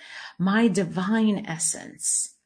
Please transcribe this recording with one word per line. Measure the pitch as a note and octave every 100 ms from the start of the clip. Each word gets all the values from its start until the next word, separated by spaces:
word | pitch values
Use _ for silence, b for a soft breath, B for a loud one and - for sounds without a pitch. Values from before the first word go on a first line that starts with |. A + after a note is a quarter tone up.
| B B B -
my | F3+ G#3 A#3
divine | F3+ E3+ E3 F#3 A3+ G#3+ G3+ G#3
essence. | D#3+ - - - - - - - -